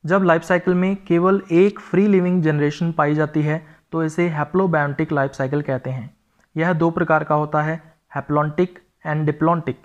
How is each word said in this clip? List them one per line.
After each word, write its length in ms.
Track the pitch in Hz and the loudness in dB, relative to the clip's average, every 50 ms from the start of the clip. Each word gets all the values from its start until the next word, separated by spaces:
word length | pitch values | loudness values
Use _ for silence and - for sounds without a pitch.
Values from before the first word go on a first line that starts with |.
| - | -2
जब 200 | 156 180 196 190 | 0 0 2 4
लाइफ 180 | 175 165 170 | 4 2 2
साइकिल 320 | 165 - 185 175 175 185 180 | 2 0 -2 0 2 0 0
में 220 | 180 185 190 196 196 - | 2 0 0 -2 -4 -2
केवल 360 | - 170 170 175 190 196 196 - - | 0 0 2 4 2 2 0 0 0
एक 280 | 165 170 190 208 202 - | 4 4 4 4 2 -4
फ्री 280 | - - - 180 202 | -10 -2 0 2 4
लिविंग 340 | 214 196 185 180 180 180 185 156 | 4 4 4 2 2 0 2 2
जनरेशन 480 | 156 151 147 147 147 147 - 170 170 | 2 2 2 0 0 0 -2 -4 -2
पाई 240 | 160 - 151 147 151 | 0 0 0 0 2
जाती 260 | 151 151 151 151 156 | 0 0 0 0 -2
है 240 | 151 151 151 160 156 - - _ _ _ | 0 0 -2 -4 -6 -14 -20 _ _ _
तो 120 | - 165 160 | -4 -4 -4
इसे 260 | 156 156 - 175 175 | -2 -2 -2 -2 0
haplobiontic 800 | 160 151 147 147 - 185 190 185 165 156 143 143 139 - 160 151 | 0 -4 -4 -2 0 0 0 2 2 0 0 -2 -2 -4 -4 -2
लाइफ 200 | 156 143 135 139 | 0 -2 -2 -2
साइकिल 300 | - - 135 127 143 147 | -2 -6 -4 -4 -2 -4
कहते 280 | 147 - 131 127 - 127 | -4 -4 -6 -6 -6 -8
हैं। 200 | 131 131 110 - _ _ _ _ _ _ _ _ _ | -8 -8 -10 -14 _ _ _ _ _ _ _ _ _
यह 180 | 156 160 175 180 | -4 -2 -2 0
दो 160 | 156 165 170 | 0 0 0
प्रकार 320 | 165 175 170 160 160 156 156 | 0 -2 0 0 0 0 2
का 120 | - 151 | 0 -2
होता 260 | 151 151 151 151 151 | -2 -2 -2 -2 -2
है, 160 | 151 156 160 160 - - _ _ _ _ | -2 -2 -6 -8 -12 -20 _ _ _ _
haplontic 680 | - 139 139 - 147 147 151 151 151 - 180 180 - - _ _ _ _ _ | -10 -10 -6 -2 -2 0 0 -2 0 -2 -2 -2 -4 -20 _ _ _ _ _
and 220 | 160 151 151 151 151 | -6 -4 -2 -2 -2
diplontic। 460 | 147 151 156 165 170 165 156 - 120 - _ | -2 0 0 0 0 0 -2 -6 -8 -8 _